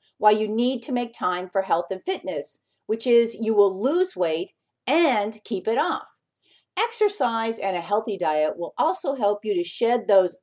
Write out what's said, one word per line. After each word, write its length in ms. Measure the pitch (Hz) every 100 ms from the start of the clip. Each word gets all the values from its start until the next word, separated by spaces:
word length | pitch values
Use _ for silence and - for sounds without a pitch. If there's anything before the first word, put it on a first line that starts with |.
| _ -
why 120 | 214
you 160 | 214 214
need 340 | 220 247 262
to 100 | -
make 180 | 247 226
time 380 | - 185 180 180
for 120 | 196
health 240 | 190 170 175
and 100 | 185 -
fitness, 540 | 381 - 156 151 - _ _ -
which 200 | 226 254
is 300 | 233 233 -
you 160 | 220
will 300 | 208 202 185
lose 320 | 240 349 370 180
weight 380 | 165 160 175 _ _ _ -
and 540 | 311 330 226 202 226
keep 240 | - 202 202
it 100 | 233
off. 300 | 349 - - _ _ _ _ _ _ -
Exercise 800 | 466 - 415 - 240 226 226 226
and 160 | 196 180
a 60 |
healthy 360 | 165 208 226 190
diet 360 | 165 151 151 -
will 180 | 170 -
also 380 | 294 370 339 269
help 240 | 208 208
you 100 | 214
to 120 | 180 170
shed 420 | - 233 240 196
those 300 | 196 180 -